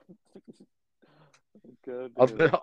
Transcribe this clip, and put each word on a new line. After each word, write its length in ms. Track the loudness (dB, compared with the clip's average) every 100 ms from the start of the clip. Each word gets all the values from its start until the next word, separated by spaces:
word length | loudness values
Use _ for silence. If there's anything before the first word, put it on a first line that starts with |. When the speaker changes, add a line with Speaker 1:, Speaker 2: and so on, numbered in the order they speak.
| _ -20 _
Speaker 1:
<laughs> 1500 | -20 -20 -20 -20 _ _ _ _ _ _ _ _ -20 -20 -20
God 260 | -16 -14 -12 2
Speaker 2:
On 100 | 2
Speaker 1:
damn. 100 | 4
Speaker 2:
the, 220 | 0 2